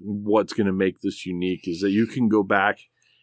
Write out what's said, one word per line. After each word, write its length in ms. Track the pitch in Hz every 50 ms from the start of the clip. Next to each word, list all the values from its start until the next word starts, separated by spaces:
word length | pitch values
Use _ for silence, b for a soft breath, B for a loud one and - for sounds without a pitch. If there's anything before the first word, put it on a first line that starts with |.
what's 520 | 90 104 104 104 104 104 104 107 98 - -
gonna 200 | - 104 98 95
make 280 | 95 95 95 92 _
this 260 | - 98 95 - -
unique, 400 | 90 90 87 90 92 90 85 -
is 140 | 90 85 85
that 100 | 98 101
you 160 | 98 107 113
can 220 | 113 - 131 120 107
go 140 | 107 107 98
back 340 | 98 107 98 98 104 107 - - _ _ _ _ _ _ _